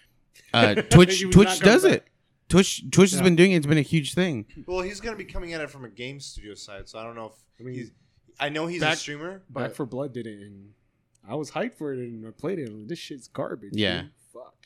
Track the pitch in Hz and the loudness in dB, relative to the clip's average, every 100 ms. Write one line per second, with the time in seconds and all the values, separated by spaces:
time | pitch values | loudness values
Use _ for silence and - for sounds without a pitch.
0 | _ _ _ _ _ 117 110 151 - 175 | _ _ _ _ _ 2 4 2 6 8
1 | 180 185 190 180 196 185 190 254 370 - | 8 6 4 6 6 6 6 6 6 2
2 | - _ _ _ - - - - 131 156 | -2 _ _ _ 0 2 2 0 -2 4
3 | 196 185 185 165 190 175 143 156 135 165 | 4 6 2 6 6 4 2 0 0 -2
4 | 135 - 185 123 104 - 156 185 185 196 | -2 -4 -4 -4 -10 -16 -10 -8 -8 -10
5 | 226 208 185 - 175 165 147 143 120 101 | -12 -12 -12 -12 -10 -10 -10 -14 -18 -14
6 | 123 139 - - 104 98 - 98 95 110 | -14 -14 -16 -16 -16 -16 -18 -18 -16 -16
7 | 113 117 110 _ _ _ 123 123 110 _ | -16 -14 -16 _ _ _ -14 -12 -14 _
8 | _ _ _ - 143 156 165 175 156 165 | _ _ _ -10 -8 -6 -6 -4 -2 -4
9 | - 147 170 190 _ 127 123 - 139 127 | -6 -12 -14 -16 _ -10 -10 -8 -10 -8
10 | 143 120 110 104 101 98 101 110 _ _ | -10 -10 -14 -14 -20 -20 -20 _ _ _
11 | _ _ 98 139 143 156 233 - 151 131 | _ _ -12 -10 -8 -8 -8 -8 -10 -8
12 | 120 113 110 - 175 190 120 107 107 170 | -10 -12 -16 -12 -8 -8 -10 -12 -12 -12
13 | - 143 - - - - 101 107 101 87 | -12 -16 -16 -10 -8 -10 -8 -2 -2 -2
14 | 76 _ _ - - _ | -8 _ _ -20 -20 _